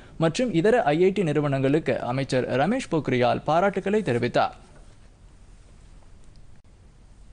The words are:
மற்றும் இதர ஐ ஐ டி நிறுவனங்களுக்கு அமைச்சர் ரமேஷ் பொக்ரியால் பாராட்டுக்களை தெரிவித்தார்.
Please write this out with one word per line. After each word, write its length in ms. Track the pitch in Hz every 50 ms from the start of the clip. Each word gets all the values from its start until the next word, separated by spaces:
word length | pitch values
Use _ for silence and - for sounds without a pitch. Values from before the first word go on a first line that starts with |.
| - - -
மற்றும் 360 | - 160 165 156 - 254 240 175
இதர 300 | 165 165 214 240 240 -
ஐ 200 | 143 151 165 180
ஐ 80 | 196
டி 120 | 190 214 190
நிறுவனங்களுக்கு 760 | 151 143 151 147 147 135 135 135 135 143 160 147 135 117 -
அமைச்சர் 480 | - 117 127 135 135 - 135 127 - - 117 127
ரமேஷ் 320 | 143 185 240 269 - -
பொக்ரியால் 520 | 170 151 - - 127 123 120 120 117 - -
பாராட்டுக்களை 540 | 147 151 170 190 202 190 196 185 196 208 220
தெரிவித்தார். 540 | 185 143 120 120 117 120 - 143 107 - - - - - - - - - - - - - - - - - - - - - - - - - - - - - - - - - - - - - - - - - - - - - - - - - - - - - - - - -